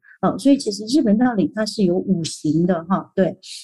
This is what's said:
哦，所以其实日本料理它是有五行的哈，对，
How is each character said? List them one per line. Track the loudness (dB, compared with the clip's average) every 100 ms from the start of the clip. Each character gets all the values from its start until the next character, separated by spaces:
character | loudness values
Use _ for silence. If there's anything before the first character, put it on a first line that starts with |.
| _ _
哦， | -2 0
所 | 2
以 | 2
其 | 0
实 | -6 -2
日 | 0
本 | 2 2
料 | 2
理 | 0 -2
它 | -2
是 | -6 0
有 | 0 0
五 | 0 -2
行 | -2 -6 -2 0 2
的 | 0
哈， | 0 -4 -2
对， | 0 0 -2 -14 -18